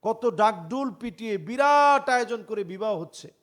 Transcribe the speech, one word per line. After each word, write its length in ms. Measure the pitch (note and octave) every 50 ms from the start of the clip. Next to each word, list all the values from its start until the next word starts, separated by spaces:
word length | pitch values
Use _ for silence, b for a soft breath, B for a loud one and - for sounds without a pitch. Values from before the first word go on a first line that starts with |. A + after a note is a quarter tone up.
| _
কত 320 | G#3 A3+ A3+ B3 A#3+ G#3+
ডাকডুল 560 | D#3 G#3+ A3 G#3+ F#3 E3+ D#3+ A3 C4 C#4 C4 G3+ -
পিটিয়ে 380 | - A#3+ F3+ - A3+ A3+ G#3 F#3+
বিরাট 680 | D#3 D#3 A#3 B3 C#4 C#4+ C#4+ D4 C#4+ C#4+ C#4+ C4+ C#4 C#4
আয়োজন 340 | B3+ B3 A#3+ A3 A#3+ A3+ G#3
করে 220 | - A3 G#3 G3+
বিবাহ 340 | E3 F#3 F#3+ G#3 A3 G#3 E3
হচ্ছে 340 | E3+ E3 _ - - C#3 _ _